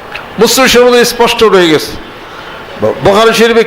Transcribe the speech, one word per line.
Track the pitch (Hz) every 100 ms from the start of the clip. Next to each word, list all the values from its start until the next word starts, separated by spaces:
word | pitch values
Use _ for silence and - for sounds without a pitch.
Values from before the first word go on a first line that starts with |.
| - - - -
মুসলিম | 226 - 262
শরীফের | 240 247
মধ্যে | 240 240
স্পষ্ট | - 226 - 214
রয়ে | 190 170
গেছে, | 147 - - - - - - - - - - 107 -
বুখারী | 190 202 226 214
শরীফের | 233 233